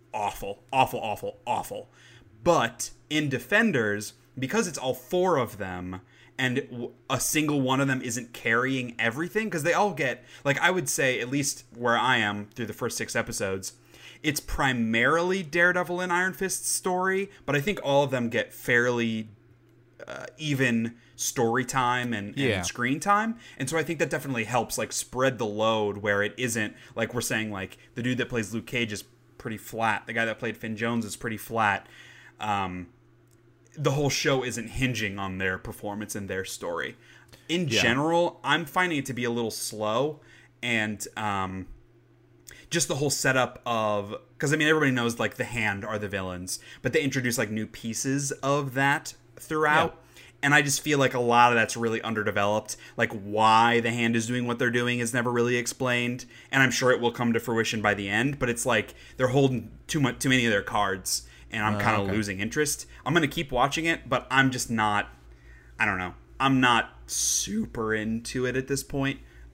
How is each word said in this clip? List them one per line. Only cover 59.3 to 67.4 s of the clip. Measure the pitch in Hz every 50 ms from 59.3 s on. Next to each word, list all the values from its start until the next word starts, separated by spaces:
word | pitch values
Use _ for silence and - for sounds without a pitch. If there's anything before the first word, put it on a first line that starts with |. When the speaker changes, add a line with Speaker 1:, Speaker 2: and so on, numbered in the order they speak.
| 123 143 139 135 131 113 - - - - - -
Speaker 1:
too | - 160
much, | 139 123 117 -
too | - 135
many | 131 127 120
of | 117
their | 107 101 98
cards, | - - 107 101 95 95 95 90 - - - - - - - - -
and | - 110 107
I'm | 107 104
Speaker 2:
Oh, | 104
Speaker 1:
kinda | 104 120 110 101
Speaker 2:
okay. | 98 98 98
Speaker 1:
losing | 110 107 101 95 92
interest. | 101 117 - 151 151 139 - - - - - - -
I'm | 123 151
gonna | 175 160 139
keep | - 165 165 -
watching | 131 120 127 139 139 165 160
it, | 165 165 160 - 120
but | 127 123 - -
I'm | 131 135 135 131
just | 127 123 - -
not, | 120 113 107 107 104 104 104 - - - - - - - - - - - - - - -
I | 113
don't | 107 98 92
know. | 92 87 - - - - - -
I'm | 131 135 135 131
not | 131 123 120 113 110 - - - -
super | - - - - - - -